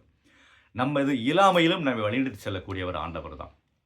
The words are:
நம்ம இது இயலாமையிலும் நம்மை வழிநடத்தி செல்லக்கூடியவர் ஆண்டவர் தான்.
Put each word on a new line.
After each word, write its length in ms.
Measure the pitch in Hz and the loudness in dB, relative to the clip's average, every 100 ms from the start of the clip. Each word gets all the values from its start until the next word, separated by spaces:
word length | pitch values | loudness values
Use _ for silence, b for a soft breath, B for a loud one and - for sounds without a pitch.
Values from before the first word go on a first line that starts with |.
| _ _ b b b b b | _ _ b b b b b
நம்ம 300 | - 135 143 | -4 0 0
இது 120 | 139 | 0
இயலாமையிலும் 680 | 131 120 175 196 180 165 185 | 0 2 6 6 6 4 2
நம்மை 240 | 139 117 | 0 0
வழிநடத்தி 340 | 104 120 131 104 | -2 -2 -4 -6
செல்லக்கூடியவர் 520 | 107 95 98 92 90 78 | -8 -8 -8 -6 -6 -6
ஆண்டவர் 400 | 80 82 82 - | -6 -8 -12 -14
தான். 200 | - _ _ _ | -16 _ _ _